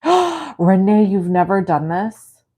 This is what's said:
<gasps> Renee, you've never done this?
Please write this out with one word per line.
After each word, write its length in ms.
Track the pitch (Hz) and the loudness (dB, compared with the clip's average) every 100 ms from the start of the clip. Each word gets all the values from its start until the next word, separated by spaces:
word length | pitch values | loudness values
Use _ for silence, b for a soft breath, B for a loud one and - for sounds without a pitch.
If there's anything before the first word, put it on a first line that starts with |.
<gasps> 560 | 294 359 349 330 311 - | 0 0 0 -4 -12 -2
Renee, 440 | 175 190 190 208 214 | 2 2 4 4 2
you've 240 | 196 175 | 0 -2
never 320 | 180 175 196 | 0 0 0
done 260 | 185 151 160 | 0 -2 -2
this? 540 | 170 208 214 - _ _ | -4 -6 -10 -20 _ _